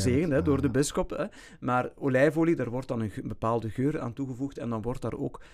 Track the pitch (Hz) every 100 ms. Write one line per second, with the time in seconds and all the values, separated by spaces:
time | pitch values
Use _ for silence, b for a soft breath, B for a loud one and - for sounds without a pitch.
0 | 98 127 175 139 165 135 143 120 147 -
1 | - - 185 B B B 127 123 127 -
2 | 143 127 147 151 165 165 120 120 - 123
3 | 107 131 - 110 113 117 107 117 135 151
4 | 123 110 135 120 139 - 123 113 110 127
5 | 110 107 135 - B